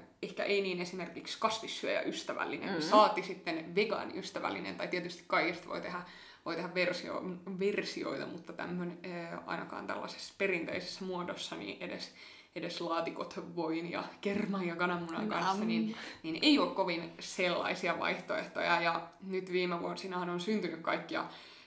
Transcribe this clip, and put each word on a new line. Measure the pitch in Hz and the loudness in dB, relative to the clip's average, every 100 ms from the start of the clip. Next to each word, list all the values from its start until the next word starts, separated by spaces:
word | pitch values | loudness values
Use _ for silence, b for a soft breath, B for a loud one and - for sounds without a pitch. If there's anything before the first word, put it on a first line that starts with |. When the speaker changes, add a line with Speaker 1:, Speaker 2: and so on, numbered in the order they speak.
| - - | -12 -8
Speaker 1:
ehkä | 190 - | -6 -2
ei | - 202 | 2 4
niin | 190 180 | 4 0
esimerkiksi | 175 185 170 - - - | -2 -4 -6 -8 -8 2
kasvissyöjäystävällinen, | 220 - - - - - - - - - - - - | 2 2 -4 -2 2 2 0 -2 -2 -2 -2 -2 0
Speaker 2:
Mm. | 165 | 0
Speaker 1:
saati | 160 214 202 180 | 8 10 10 6
sitten | 185 185 170 160 170 | -4 -4 -4 -4 0
vegaaniystävällinen, | 175 214 - - 190 190 - - 190 190 175 | 2 2 2 -2 -6 -6 -2 -2 -2 -4 -4
tai | 170 | -2
tietysti | 180 175 - - | -2 -4 -8 0
kaikesta | 175 165 - - | 2 2 -2 -6
voi | 180 | -6
tehdä, | - 180 B B B B | -4 -6 B B B B
voi | - 165 | -4 -4
tehdä | 175 | 0
versio-, | 180 175 - - - 185 175 196 185 | 2 2 2 -2 -4 -4 -6 -6 0
versioita, | 202 196 - - - 139 - | 2 2 -2 -4 -2 -4 -4
mutta | - - | -8 -10
tämmön, | - - 175 175 170 | -8 -4 -2 -4 -6
ö, | 190 175 170 175 - | -8 -8 -8 -8 -6
ainakaan | 170 175 - 196 | -6 -6 -6 -4
tällaisessa | - - - - - | -4 -6 -8 -10 0
perinteisessä | 196 175 160 180 - - | 2 2 0 -4 -4 -6
muodossa, | 185 180 175 - - 170 | -4 -2 -4 -4 -6 -6
niin | 98 - | -6 -6
edes, | 175 - - B B B B 175 | -8 -8 -10 B B B B -8
edes | 170 170 | -6 -4
laatikot | 170 165 165 - 156 185 175 170 | 0 0 0 -4 -6 -8 -6 -2
voin | 160 165 175 | 0 0 -2
ja | - - - | -4 -6 -4
kerman | 202 202 180 196 175 | 0 0 0 0 0
ja | 175 | 2
kananmunan | 180 175 170 170 214 | 2 2 -2 -2 0
Speaker 2:
Nam. | 170 | 2
Speaker 1:
kanssa, | 185 196 | 2 2
niin, | 220 226 220 226 B B | 4 4 2 -2 B B
niin | 160 165 | -6 4
ei | 294 269 | 8 8
ole | 175 | 6
kovin | - 175 170 170 - | 2 2 0 -4 -8
sellaisia | - - 180 - - 180 175 - | -6 2 4 4 2 2 0 2
vaihtoehtoja. | - 190 - - 170 180 170 170 | 2 0 0 -2 -2 0 4 6
Ja | 170 170 - - 190 | 4 2 -2 -10 -4
nyt | 185 185 | -4 0
viime | 180 180 175 | 2 2 0
vuosinahan | 180 - 190 180 175 | -2 -4 -4 -2 -2
on | 175 | 0
syntynyt | 214 208 170 165 | 2 2 2 0
kaikkia, | - 160 - - - B B B | 0 0 0 -4 -4 B B B